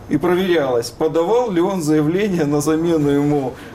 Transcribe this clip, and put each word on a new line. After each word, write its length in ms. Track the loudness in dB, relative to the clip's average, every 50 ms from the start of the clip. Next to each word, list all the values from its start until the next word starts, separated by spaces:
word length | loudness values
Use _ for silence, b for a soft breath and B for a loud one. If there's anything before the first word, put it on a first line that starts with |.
| B -4
и 80 | -4 -2
проверялось, 720 | 0 0 0 0 2 2 2 0 0 0 0 -2 -2 -4
подавал 640 | -6 -2 -2 0 0 0 0 2 2 0 0 0
ли 100 | 0 0
он 200 | 0 0 0 -2 0
заявление 600 | 0 2 2 2 2 0 0 0 0 0 0 0
на 160 | 0 0 0
замену 480 | 0 0 0 0 2 0 2 2 2 2
ему 440 | 2 2 2 2 0 0 -2 -4 B B B B B